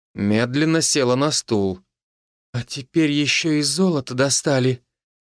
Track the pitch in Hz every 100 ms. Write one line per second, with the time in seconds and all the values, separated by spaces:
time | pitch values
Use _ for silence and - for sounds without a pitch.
0 | _ - 101 107 123 135 160 160 151 147
1 | 123 123 151 147 - 107 98 92 _ _
2 | _ _ _ _ _ 123 - 139 131 165
3 | 151 147 139 - 165 151 143 147 190 151
4 | - 127 135 - 160 131 127 127 _ _
5 | _ _